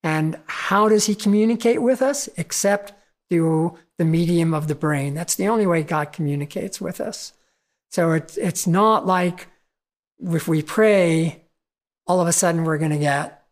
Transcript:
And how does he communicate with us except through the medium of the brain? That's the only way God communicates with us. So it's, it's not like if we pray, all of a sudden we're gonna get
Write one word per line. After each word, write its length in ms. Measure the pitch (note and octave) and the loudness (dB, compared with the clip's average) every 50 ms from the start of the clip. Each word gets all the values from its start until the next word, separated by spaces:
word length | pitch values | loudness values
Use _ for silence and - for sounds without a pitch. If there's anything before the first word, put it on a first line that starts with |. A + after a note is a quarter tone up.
And 380 | - D#3+ D#3 D#3 D#3 D#3+ D#3+ - - | -4 -2 -2 -2 -2 -4 -4 -8 -12
how 420 | - - - - - F#3+ G3+ G#3+ | -14 -12 -8 -4 0 2 4 4
does 200 | A3 G#3+ G#3 G#3 | 4 4 4 2
he 80 | - G#3 | 0 -2
communicate 640 | G#3 - G#3 G3+ G#3 G#3+ A3+ A#3 A3+ A#3 A#3 A#3+ - | 0 0 2 4 4 4 2 0 2 2 0 0 2
with 200 | A#3+ A#3+ C4 B3+ | 2 0 2 2
us 280 | C4 C4+ C#4+ C#4+ - - - | 2 0 0 -2 -6 -10 -10
except 560 | - E3 - - - - G3 G3+ G3+ G3+ - - _ _ _ _ _ _ _ | -10 -10 -6 -6 -2 0 0 0 0 -4 -12 -20 _ _ _ _ _ _ _
through 480 | F3+ E3+ E3 D#3+ D#3+ D#3 D#3+ E3+ E3 - _ _ _ | 0 0 2 2 2 0 0 -2 -4 -10 _ _ _
the 80 | - E3+ | -2 0
medium 480 | D#3+ D#3+ E3 F3 E3 F3 E3+ E3 D#3+ D#3+ | 2 2 2 2 2 2 2 2 2 0
of 160 | D3+ D#3 D3+ | -2 -2 -4
the 60 | D3 | -4
brain? 380 | - - D3+ D3+ C#3+ C#3 C#3+ C#3+ | -2 -2 -2 0 0 -2 -4 -6
That's 220 | D#3 E3+ - - | -6 -4 -6 -4
the 140 | - F#3+ G3+ | -2 0 0
only 180 | A#3 A3 G#3 | 2 2 2
way 160 | F#3 E3+ E3 D#3 | 2 2 0 0
God 300 | D3+ E3 D3+ D3+ D3+ - | -2 -2 -4 -4 -4 -6
communicates 680 | - D#3 C#3+ C#3+ C#3+ D3 D3 - - - G3 - - | -4 -2 -2 -2 -2 -4 -6 -6 -8 -8 -8 -8 -8
with 220 | G3 - - - | -8 -8 -6 -6
us. 320 | - - G3+ - - - _ _ _ _ _ _ _ _ _ _ _ _ | -8 -8 -8 -12 -14 -18 _ _ _ _ _ _ _ _ _ _ _ _
So 200 | - - E3+ E3 | -2 0 0 0
it's, 260 | D#3+ D#3+ D3+ - - | 0 -2 -4 -6 -8
it's 300 | - - F#3 - - - | -4 -4 -4 -4 -2 -2
not 400 | F3+ E3 F#3+ G#3 A3 A3 - - | 0 2 4 4 4 4 2 2
like 400 | F#3+ F#3 F3+ F3+ F3+ F3 F3+ - - _ _ _ _ _ _ _ _ _ _ _ _ _ _ | 0 0 0 0 -2 -4 -6 -14 -20 _ _ _ _ _ _ _ _ _ _ _ _ _ _
if 260 | - F#3 E3 D#3+ - | -6 -4 -4 -4 0
we 140 | - E3 D#3 | 0 -2 -2
pray, 800 | D3+ - - - A3 G#3+ G#3 G3 F3+ E3+ D#3+ D#3+ E3 E3 - - _ _ _ _ _ _ _ _ _ _ _ _ _ | -2 -2 2 4 4 4 6 4 4 4 2 2 0 -2 -4 -8 _ _ _ _ _ _ _ _ _ _ _ _ _
all 160 | - F3+ F3+ | 0 2 2
of 60 | E3+ | 2
a 40 | E3+ | 2
sudden 320 | E3 - - F3 E3 E3 E3 | 0 2 0 0 0 0 0
we're 140 | D#3+ D#3 | 0 0
gonna 220 | D3 D#3+ D#3 D3+ D3 | 0 0 -2 0 0
get 440 | D3 C#3+ C#3 C#3+ D3+ - - _ _ _ | 0 0 0 -2 -4 -6 -12 _ _ _